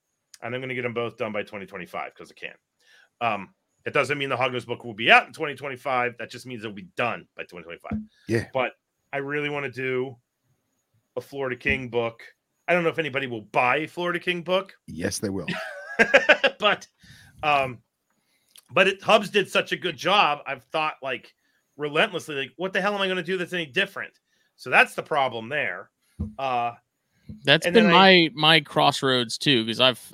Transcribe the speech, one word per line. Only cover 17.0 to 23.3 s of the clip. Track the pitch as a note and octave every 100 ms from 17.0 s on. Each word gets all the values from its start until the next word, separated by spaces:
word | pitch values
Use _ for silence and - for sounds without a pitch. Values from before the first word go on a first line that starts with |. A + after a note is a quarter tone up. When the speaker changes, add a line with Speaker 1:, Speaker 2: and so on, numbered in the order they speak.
| - - - -
Speaker 1:
um, | D3+ C#3+ C3+ A#2+ _ _ _ _ _ _ _ - _
but | B2 F#3+
it, | G3
Hubs | - G#3+ G3
did | G3+ F#3+
such | G3+ F3+
a | F3+
good | F3 C#3+
job. | D3+ G3+ E3+ D3 B2+
I've | C#3
thought, | - D#3+ D#3 -
like, | C3+ B2 - _ _ _ _ -
relentlessly, | D3 D3 G3 E3+ - C#3+
like, | C3+ -
"What | F#3
the | F#3+
hell | F#3+ G3+
am |
I | F#3+
gonna | F#3
do | D#3+